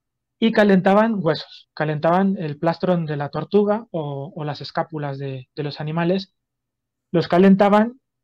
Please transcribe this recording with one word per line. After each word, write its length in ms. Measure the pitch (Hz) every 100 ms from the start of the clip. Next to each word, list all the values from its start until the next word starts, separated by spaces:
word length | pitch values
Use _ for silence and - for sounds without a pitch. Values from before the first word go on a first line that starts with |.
| _ _ _ -
y 120 | 226
calentaban 640 | 226 208 190 190 202 226 202
huesos, 500 | 160 151 - - _
calentaban 640 | - 151 151 165 180 196 202
el 200 | 156 143
plastrón 460 | 170 165 180 175 156
de 120 | 143
la 120 | 143
tortuga 580 | 156 - 208 208 214 233
o, 400 | 165 147 139 147 175
o 80 | 147
las 160 | 143
escápulas 560 | 143 - 160 156 143 135
de, 300 | 139 131 - -
de 80 |
los 180 | 147 -
animales, 520 | 151 165 170 190 190 _ _ _ _ _ _ _ _
los 160 | 170 156
calentaban 720 | 175 196 196 202 208 233 247 _ _